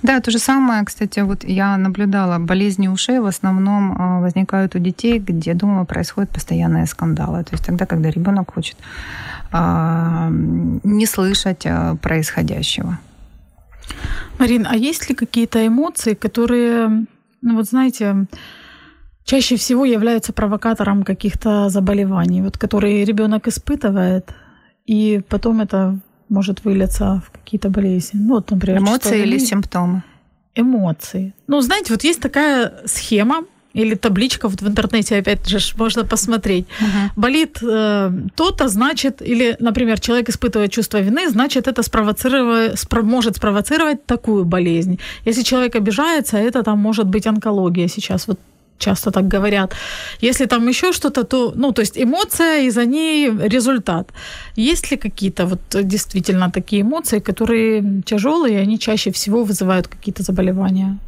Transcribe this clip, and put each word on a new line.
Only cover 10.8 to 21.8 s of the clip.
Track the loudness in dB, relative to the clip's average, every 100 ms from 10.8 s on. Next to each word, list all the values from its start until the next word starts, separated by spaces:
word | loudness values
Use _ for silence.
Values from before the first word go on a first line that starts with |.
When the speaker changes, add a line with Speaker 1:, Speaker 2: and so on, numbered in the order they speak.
Speaker 1:
не | 0 2 0
слышать, | 0 0 0 -2 -2 -2
а, | 0 0 -2
происходящего. | -2 -2 -2 -2 -2 -2 -4 -4 -4 -6 -10 -20 -20 -20 -20 _ -20 -20 -16 -10 -6 -6 -8 0
Speaker 2:
Марин, | 2 2 2
а | 0
есть | -2 -4 -4
ли | -4
какие-то | -2 0 0 2 2
эмоции, | 2 0 -2 -2 -2
которые, | -2 0 2 2 2 2 2 0 -2 _ _ _
ну | 0 0
вот | 2
знаете, | 2 2 0 0 0 -2 -6 -20 -20 -20 -20 -20 -20 -20 _ 0
чаще | 2 2 0
всего | 2 2 4
являются | 2 2 0 -2
провокатором | -2 -2 0 0 0 2 2
каких-то | 0 -2 -2 -2 0 2 2
заболеваний, | 2